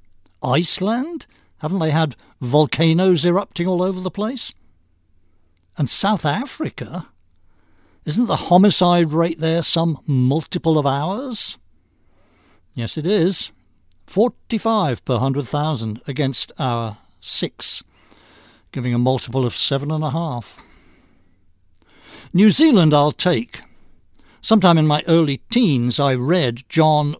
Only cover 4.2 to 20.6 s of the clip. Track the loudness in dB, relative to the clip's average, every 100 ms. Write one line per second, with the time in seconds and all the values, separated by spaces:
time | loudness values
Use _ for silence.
4.2 | -6 -6 -12 -16 _ _ _ _ _ _
5.2 | _ _ _ _ _ -4 -4 0 0 0
6.2 | 0 -2 -6 -8 -8 -8 -10 -10 -12 _
7.2 | _ _ _ _ _ _ _ _ -6 -2
8.2 | 0 -2 4 6 6 4 2 2 2 0
9.2 | -2 -2 -2 -2 0 0 -2 -4 -2 0
10.2 | 2 0 -2 -4 0 2 2 -2 -4 -6
11.2 | -8 -6 -8 -8 _ _ _ _ _ _
12.2 | _ _ _ _ _ -10 -8 -6 -2 0
13.2 | 0 -2 -8 -12 _ _ _ _ _ 0
14.2 | 0 -2 _ -4 0 0 0 -2 -2 -2
15.2 | 0 -2 -4 -4 -2 -4 -6 -8 -8 -4
16.2 | -4 -4 -10 -6 -4 -4 -6 -10 _ _
17.2 | -6 -4 -4 -6 -10 -10 -14 _ _ -20
18.2 | _ _ -20 _ _ -8 -2 0 0 0
19.2 | -2 -2 -2 -2 -4 -2 -2 -4 -2 -4
20.2 | -4 -6 -10 -18